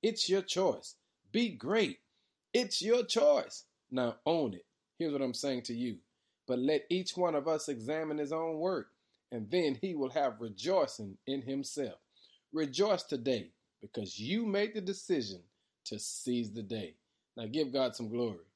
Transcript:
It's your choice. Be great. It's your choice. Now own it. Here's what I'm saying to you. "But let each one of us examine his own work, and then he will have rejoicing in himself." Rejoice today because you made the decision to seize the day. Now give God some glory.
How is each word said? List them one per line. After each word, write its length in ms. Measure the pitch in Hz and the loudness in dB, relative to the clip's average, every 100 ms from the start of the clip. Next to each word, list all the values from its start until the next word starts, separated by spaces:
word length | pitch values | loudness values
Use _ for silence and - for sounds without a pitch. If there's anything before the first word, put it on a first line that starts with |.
It's 260 | 214 226 - | 2 2 2
your 140 | 190 | 2
choice. 540 | 190 180 185 117 - - _ _ _ | 2 2 4 2 -4 -20 _ _ _
Be 180 | 220 233 | 2 2
great. 500 | 123 123 214 175 90 _ _ _ _ _ | 0 0 2 2 -2 _ _ _ _ _
It's 260 | 240 247 - | 0 2 0
your 240 | 190 240 | 2 2
choice. 640 | 233 226 294 285 - - - _ _ | 4 6 6 6 2 -8 -16 _ _
Now 300 | 127 123 117 | 0 0 0
own 300 | - 165 131 | 2 2 2
it. 140 | 90 - _ _ _ | -2 -14 _ _ _
Here's 140 | 165 | -2
what 100 | 143 | 0
I'm 100 | 135 | -2
saying 300 | 120 143 127 | -2 -2 -2
to 100 | 113 | -4
you. 300 | 117 123 104 _ _ _ _ - | -4 -4 -4 _ _ _ _ -4
"But 140 | 127 | 0
let 260 | 131 151 - | 4 2 2
each 260 | 185 185 - | 0 0 0
one 160 | 180 | 2
of 140 | 151 143 | 2 2
us 200 | 156 - | 0 -2
examine 520 | 127 113 156 156 151 | -6 -2 -2 -2 -2
his 120 | 147 | -2
own 280 | 160 165 156 | -2 -4 -2
work, 340 | 175 175 - _ _ _ _ | 0 -2 -6 _ _ _ _
and 180 | 120 107 | -10 0
then 240 | 180 160 | 2 2
he 220 | 123 190 160 | 0 -2 -2
will 160 | 131 | -2
have 280 | 151 139 110 | 2 0 -2
rejoicing 760 | 117 98 131 190 139 - 101 98 - | -10 -6 0 2 2 -2 -10 -10 -6
in 160 | 135 | -6
himself." 580 | 123 135 135 - 127 - _ _ _ _ _ | -4 -6 -4 -4 -4 -6 _ _ _ _ _
Rejoice 500 | 156 151 131 208 185 | -2 -2 2 4 4
today 500 | - 139 120 120 85 _ _ _ | 0 -2 2 0 -2 _ _ _
because 380 | 104 - 98 - | -10 -8 -8 -6
you 260 | 110 202 226 | -2 0 0
made 300 | 196 208 214 | 0 0 -2
the 60 | |
decision 600 | 185 196 - 170 107 92 - _ _ _ - | -4 -6 0 0 0 -8 -16 _ _ _ -12
to 120 | 107 | -8
seize 560 | - - - 123 113 | -8 -6 -2 -2 -2
the 80 | 107 | -6
day. 360 | 98 110 90 - _ _ _ - | -6 -6 -8 -12 _ _ _ -12
Now 120 | 113 | -6
give 240 | 139 143 | -2 0
God 240 | 135 127 - | 2 0 0
some 140 | 113 | -4
glory. 360 | 120 120 90 - | -2 -2 -4 -14